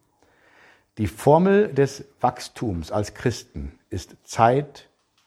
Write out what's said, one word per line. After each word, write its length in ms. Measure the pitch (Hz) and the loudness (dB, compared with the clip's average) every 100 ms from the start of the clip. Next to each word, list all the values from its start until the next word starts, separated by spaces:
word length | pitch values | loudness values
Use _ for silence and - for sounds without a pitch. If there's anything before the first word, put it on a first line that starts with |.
| _ _ _ _ _ _ _ _ _ - | _ _ _ _ _ _ _ _ _ -6
Die 100 | 104 | -4
Formel 640 | - - 156 185 196 208 | 0 4 4 6 2 2
des 320 | 139 139 - - - | 0 0 -2 -20 -4
Wachstums 720 | 123 - - - 113 87 80 | -4 -4 -14 -8 -6 -6 -6
als 220 | 104 104 | -6 -6
Christen 640 | - 127 110 - - 71 - - | -4 -6 -6 -12 -12 -12 -14 -12
ist 260 | 95 - - | -12 -12 -20
Zeit 640 | - - 117 135 147 - - _ _ _ | -10 2 4 4 -2 -12 -20 _ _ _